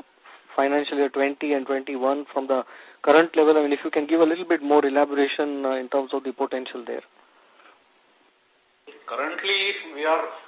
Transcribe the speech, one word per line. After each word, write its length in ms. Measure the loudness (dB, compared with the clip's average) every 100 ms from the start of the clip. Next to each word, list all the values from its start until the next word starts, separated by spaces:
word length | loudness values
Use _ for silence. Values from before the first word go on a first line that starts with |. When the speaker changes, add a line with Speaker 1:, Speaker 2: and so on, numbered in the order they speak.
| -10 _ -20 -20 -10
Speaker 1:
financial 440 | -2 0 0 -2 0
year 100 | 0
twenty 440 | 0 -2 -2 -2
and 140 | -2 -2
twenty-one 600 | -4 -4 -2 -2 -2 -4
from 140 | -6 -2
the 180 | -2 -4 -12 -20 -4
current 320 | 4 6 6 4
level? 220 | 4 4
I 40 |
mean, 100 | 2
if 80 | 0
you 60 | -2
can 160 | -2 2
give 140 | 4
a 40 |
little 200 | 4 2
bit 180 | -2 -2
more 220 | 4 4
elaboration, 840 | 4 2 2 2 0 0 -4 -2 -4
uh, 40 |
in 160 | -4 -2
terms 260 | -2 -2
of 80 | -4
the 80 | -6
potential 520 | -4 -4 -4 -8 -12 -10
there. 160 | -10 -12 _ _ _ _ _ -20 _ _ _ _ _ _ _ _ _ _ _ -20 -18 -10
Speaker 2:
Currently, 520 | -6 -6 -4 -2 -2 -2 -6 -10
we 100 | -4
are 200 | 0 0 -2 -10